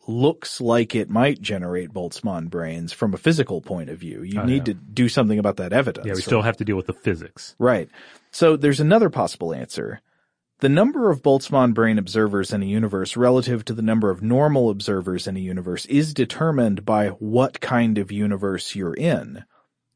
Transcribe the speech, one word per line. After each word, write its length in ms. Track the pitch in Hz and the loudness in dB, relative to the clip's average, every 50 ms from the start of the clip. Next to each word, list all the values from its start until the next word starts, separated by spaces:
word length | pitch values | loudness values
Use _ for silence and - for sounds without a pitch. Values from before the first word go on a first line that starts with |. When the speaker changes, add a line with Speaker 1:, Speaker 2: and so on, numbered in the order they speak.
| _ | _
Speaker 1:
looks 540 | - 113 120 127 147 165 - - - - - | -8 -2 2 2 2 2 0 -6 -12 -10 -4
like 340 | 123 117 117 120 117 107 - | 0 2 2 2 2 0 -2
it 160 | 113 104 - | -4 -2 0
might 300 | 101 110 123 147 147 - | 0 2 2 2 0 -2
generate 520 | - - 104 95 90 87 90 90 90 80 - | -4 -6 -6 -6 -6 -4 -6 -6 -6 -8 -8
Boltzmann 560 | 95 90 85 - - - 107 95 85 82 85 | -8 -8 -8 -8 -8 -6 -6 -6 -6 -6 -8
brains 440 | 85 87 85 80 80 85 82 85 - | -6 -6 -6 -6 -6 -8 -10 -10 -6
from 200 | - - 107 92 | -4 -2 -2 -2
a 40 | - | 0
physical 420 | - 160 165 156 131 - 98 85 | 0 2 2 2 0 -2 -4 -6
point 300 | - - 95 87 80 71 | -8 -8 -8 -8 -8 -10
of 80 | 78 82 | -12 -12
view. 240 | 87 82 - - 82 | -12 -14 -12 -12 -10
You 180 | 92 98 104 | -8 -6 -2
Speaker 2:
Oh, 40 | 107 | 0
Speaker 1:
need 220 | 123 127 139 131 117 | 0 0 0 0 -2
Speaker 2:
yeah. 40 | 101 | -4
Speaker 1:
to 20 | |
do 340 | - - - 104 110 123 120 | -6 -8 -8 -2 0 0 2
something 300 | - - 123 107 107 107 | 2 2 2 2 2 2
about 180 | 101 101 95 - | 0 0 -2 -2
that 140 | 95 90 98 | -4 -2 0
evidence, 340 | 127 139 120 87 - - | 0 0 0 -2 -6 -6
Speaker 2:
Yeah, 60 | 107 95 | -6 -4
we 40 | |
Speaker 1:
right? 80 | 92 92 | -4 -2
Speaker 2:
still 180 | - 131 113 104 | 0 0 2 2
have 140 | 117 113 | 0 -2
to 80 | - - | -2 -2
deal 120 | 107 104 | -2 -2
with 100 | 95 90 | -2 -4
the 60 | - 90 | -6 -8
physics. 600 | - - 110 92 80 82 - _ - - - - - | -4 -2 -2 -2 -2 -4 -12 _ -20 -20 -18 -4 0
Speaker 1:
Right. 300 | - 123 123 98 80 - _ - - - - - _ _ | 2 2 2 2 0 -6 _ -20 -20 -20 -20 -20 _ _
So 260 | - - 170 165 156 | -2 4 4 4 6
there's 240 | 147 139 147 139 139 | 6 4 2 2 4
another 300 | 151 151 190 226 226 170 | 4 4 6 6 6 4
possible 420 | - 139 101 82 - - 87 82 80 | 2 0 -2 -2 -4 -6 -6 -6 -6
answer. 460 | 65 64 - - - 58 - - - _ _ _ _ _ _ _ _ _ _ _ _ | -6 -8 -10 -8 -8 -8 -8 -8 -12 _ _ _ _ _ _ _ _ _ _ _ _
The 80 | - 135 | 2 4
number 400 | 139 160 202 262 294 320 240 208 | 4 6 4 4 2 2 2 2
of 120 | 160 131 - | 2 2 4
Boltzmann 520 | 147 135 135 - - 143 135 127 120 110 | 4 4 4 2 2 2 4 4 4 4
brain 240 | 110 113 113 110 107 | 4 2 2 2 2
observers 520 | 98 92 98 113 110 104 101 101 95 - | 0 0 0 2 2 2 2 0 -2 -2
in 120 | 117 101 98 | -4 -4 -2
a 40 | |
universe 480 | 95 101 110 113 104 101 95 95 92 - | -2 0 0 0 0 -2 -2 -4 -4 0
relative 480 | 117 123 123 127 127 123 127 123 113 107 | 2 4 4 4 4 2 0 -2 -4 -4
to 80 | - 113 | -6 -6
the 80 | 113 113 | -2 0
number 260 | 110 110 113 107 101 | 2 2 4 2 2
of 140 | 92 90 101 | 0 0 0
normal 480 | 110 120 131 147 151 147 135 123 113 | 0 2 4 4 4 4 4 2 2
observers 560 | 104 98 - - 104 95 90 92 92 90 - | 0 -2 -2 -2 -2 -2 -2 -2 -4 -4 -6
in 100 | 107 95 | -6 -6
a 40 | 95 | -6
universe 440 | 92 92 90 92 87 90 87 85 - | -6 -6 -6 -6 -6 -6 -6 -8 -4
is 300 | - 123 143 156 156 147 | -2 0 0 0 0 0
determined 720 | 139 127 - - - 160 165 156 135 120 110 101 92 98 | -2 -2 -2 -2 -2 -2 0 2 2 2 2 0 0 0
by 220 | - 113 107 104 101 | 0 0 2 0 0
what 520 | 92 - 113 107 110 123 131 131 - - | -2 -6 -6 0 2 2 2 2 -2 -6
kind 380 | - - 131 120 117 113 107 104 | -6 -2 0 2 2 2 2 0
of 120 | 98 92 | -2 -4
universe 640 | 104 104 104 104 104 95 101 98 95 90 - - - | -4 -4 -2 -2 -2 -2 -2 -4 -4 -4 -6 -8 -8
you're 200 | 101 95 85 - | -6 -6 -6 -4
in. 500 | - 147 170 151 - - - 104 107 - _ _ _ _ _ _ _ _ _ _ | -2 0 0 0 0 -4 -8 -14 -18 -20 _ _ _ _ _ _ _ _ _ _